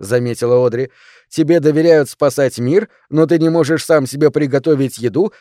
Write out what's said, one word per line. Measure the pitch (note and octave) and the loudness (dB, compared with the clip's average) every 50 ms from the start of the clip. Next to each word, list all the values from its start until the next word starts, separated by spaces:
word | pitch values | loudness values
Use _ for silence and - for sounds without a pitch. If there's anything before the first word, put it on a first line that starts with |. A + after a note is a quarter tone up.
заметила | G2 G2 A#2+ B2 B2 A#2+ A#2 - B2 A#2+ B2 B2 B2+ | -6 -2 -2 -2 -2 -4 -4 -4 -2 0 2 2 2
Одри. | A#2+ A2 B2 C3 - _ _ _ _ _ _ _ _ | 0 0 -4 -6 -8 _ _ _ _ _ _ _ _
«Тебе | - D#3+ D#3+ D3 E3+ E3+ | -4 -2 0 2 2 2
доверяют | C#3 D#3 D3 D#3 D#3+ E3+ D#3+ D3+ C#3 - | 2 2 2 2 4 4 4 4 2 -2
спасать | - - D3 C#3 - - C#3 B2 - - | -4 -2 -2 -2 0 0 -2 -2 -2 -4
мир, | A#2+ B2 D#3+ G3+ G#3+ - _ _ _ _ | -4 -2 0 -2 -2 -4 _ _ _ _
но | C#3+ D#3 D#3+ | 0 0 2
ты | C#3+ E3+ D#3+ | 2 2 2
не | D#3+ E3 | 2 0
можешь | D#3+ E3+ D3+ B2+ E3 D3+ - | 0 0 0 0 -2 -4 0
сам | - D#3+ D3+ C3+ | 0 0 0 0
себе | B2 - C#3 D#3 C#3+ | -2 -2 0 0 0
приготовить | - D3+ D3 C3+ B2+ C#3 B2+ D#3+ D3+ C3+ C#3 B2 - A2 | 2 0 -2 0 -2 -2 0 0 0 0 0 -2 -4 -4
еду | A#2 A#2+ F#2+ C#3+ G3 G#3+ - _ | -6 -2 -2 -2 -2 -2 -4 _